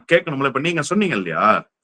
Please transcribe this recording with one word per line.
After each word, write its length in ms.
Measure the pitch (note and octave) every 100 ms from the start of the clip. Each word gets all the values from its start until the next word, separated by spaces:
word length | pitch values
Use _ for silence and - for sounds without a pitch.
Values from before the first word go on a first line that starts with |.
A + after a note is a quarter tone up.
| -
கேட்கணும்ல. 460 | E3+ F3 C3+ C3+
இப்ப 80 | B2+
நீங்க 220 | D#3+ E3+
சொன்னீங்க 340 | C#3+ G3 G3 A2+
இல்லையா, 320 | F2+ D#2+ G#2 F#2+ - _